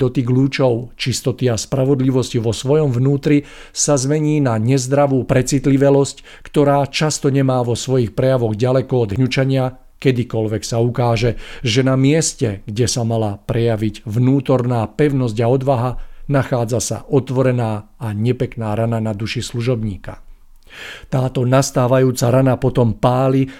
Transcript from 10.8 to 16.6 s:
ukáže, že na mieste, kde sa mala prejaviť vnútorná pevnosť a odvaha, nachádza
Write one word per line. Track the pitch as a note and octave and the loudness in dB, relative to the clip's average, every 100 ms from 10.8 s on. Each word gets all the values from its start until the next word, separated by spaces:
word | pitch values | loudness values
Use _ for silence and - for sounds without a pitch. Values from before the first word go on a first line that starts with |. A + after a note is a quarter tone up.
ukáže, | A#2+ A#2 A#2+ A2+ A#2 G#2+ - - | 0 0 0 2 0 -2 -8 -8
že | B2 A2+ | -2 0
na | C3+ | 2
mieste, | C3 C3+ D#3+ D3+ - A#2 G2+ | 2 4 2 0 -2 -4 -4
kde | - G#2 A#2+ | -6 -2 -2
sa | B2+ | 0
mala | A2+ A2+ G#2+ G2 | -2 0 -2 -4
prejaviť | - A2+ A#2 A2 G#2+ G#2 A2+ | -4 -2 0 0 -2 -6 -6
vnútorná | A2 B2 C#3 C3+ B2+ B2 A#2+ G#2+ | 0 2 2 2 0 0 -2 -2
pevnosť | - D3+ C3+ B2 G#2+ | 0 0 2 -2 0
a | A#2 | 2
odvaha, | C3+ C3 B2 B2 A#2+ - - - | 2 2 0 -2 -4 -10 -12 -2
nachádza | C#3 B2 B2 | -2 0 -2